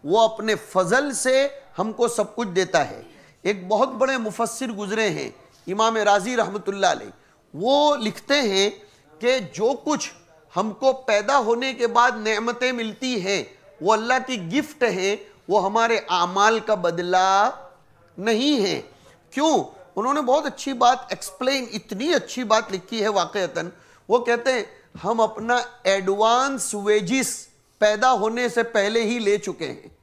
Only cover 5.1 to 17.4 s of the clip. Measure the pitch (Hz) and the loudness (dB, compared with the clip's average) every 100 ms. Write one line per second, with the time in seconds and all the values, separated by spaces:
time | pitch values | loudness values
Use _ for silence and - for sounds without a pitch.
5.1 | 156 127 - - _ - 196 226 220 202 | -2 -8 -12 -20 _ -8 0 2 2 2
6.1 | 202 196 247 196 202 196 196 190 135 104 | 2 2 -2 -2 -4 -6 -2 0 0 -8
7.1 | - _ _ _ 147 214 285 294 285 220 | -20 _ _ _ -6 0 4 4 2 -4
8.1 | - - 277 240 190 202 - - _ _ | -8 -2 0 2 2 0 -2 -20 _ _
9.1 | - 240 262 170 - 220 277 - 294 - | -4 0 0 -4 -2 -2 -2 -2 -4 -4
10.1 | - _ _ _ 180 214 190 269 247 - | -14 _ _ _ -4 -4 0 0 0 0
11.1 | 208 214 277 220 233 262 254 233 220 247 | 0 2 2 2 0 -2 -2 0 4 4
12.1 | 220 214 214 233 233 254 240 220 202 254 | 2 -2 -2 -2 -2 -2 -2 -6 -6 -4
13.1 | 240 180 196 113 - - - 170 214 226 | -4 -2 -2 -4 -14 -20 -6 2 2 2
14.1 | 254 254 247 165 247 - - 240 180 190 | 0 0 -8 -2 -4 -4 -2 -2 0 -2
15.1 | 208 - - - 202 190 220 233 220 - | -2 -8 -20 0 0 2 2 2 0 0
16.1 | 175 175 185 208 226 214 208 175 165 175 | 0 0 4 4 4 0 0 0 -2 0
17.1 | 185 190 196 | 2 4 4